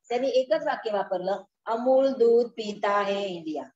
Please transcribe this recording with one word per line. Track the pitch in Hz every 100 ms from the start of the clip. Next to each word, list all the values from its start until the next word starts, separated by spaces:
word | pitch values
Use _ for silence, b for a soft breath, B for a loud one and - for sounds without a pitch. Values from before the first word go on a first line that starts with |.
| -
त्यांनी | 240 262
एकच | 247 262 311 302
वाक्य | 254 226
वापरलं, | 202 190 185 185 196 - _ -
"अमूल | 233 247 262 269
दूध | 226 233 233 233
पिता | - 214 202 208 202
है | 196 202 202
इंडिया." | 170 156 147 127